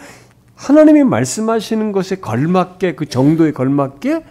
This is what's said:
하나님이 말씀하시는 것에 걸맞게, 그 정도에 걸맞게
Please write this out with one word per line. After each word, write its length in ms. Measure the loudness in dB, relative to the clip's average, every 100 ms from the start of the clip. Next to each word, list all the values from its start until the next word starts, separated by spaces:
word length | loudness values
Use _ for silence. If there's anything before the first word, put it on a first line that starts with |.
| -16 -20 _ _ _ -12
하나님이 480 | 2 4 6 6
말씀하시는 880 | 4 0 -2 -4 -4 -4 -4 -4 -2
것에 260 | -4 -4 -8
걸맞게, 800 | -6 -4 0 -2 -2 -4 -6 -6
그 100 | -6
정도에 440 | 0 0 2 0
걸맞게 760 | 0 -2 -2 -4 -6 -6 -6 -8